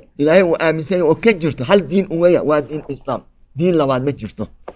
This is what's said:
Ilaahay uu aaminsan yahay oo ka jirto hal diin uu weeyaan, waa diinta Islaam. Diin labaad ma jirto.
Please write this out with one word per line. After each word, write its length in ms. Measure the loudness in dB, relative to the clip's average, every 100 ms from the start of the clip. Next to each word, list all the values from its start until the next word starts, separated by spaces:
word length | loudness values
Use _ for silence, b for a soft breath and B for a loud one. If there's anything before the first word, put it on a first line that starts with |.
| -4 -4
Ilaahay 260 | 2 4
uu 120 | 2 0
aaminsan 420 | 0 -2 -4 -2
yahay 120 | 0
oo 60 | 2
ka 160 | 2
jirto 300 | 0 -2 -4
hal 180 | 2 2 2
diin 180 | -2 -2
uu 100 | 2
weeyaan, 240 | 2 4 2
waa 140 | 0
diinta 320 | -2 -8 -10
Islaam. 280 | -12 -8 -8 -10 _ _ -4
Diin 200 | 0 2
labaad 260 | 0 0 -2
ma 60 |
jirto. 360 | -6 -10 -10 -12 -12 -20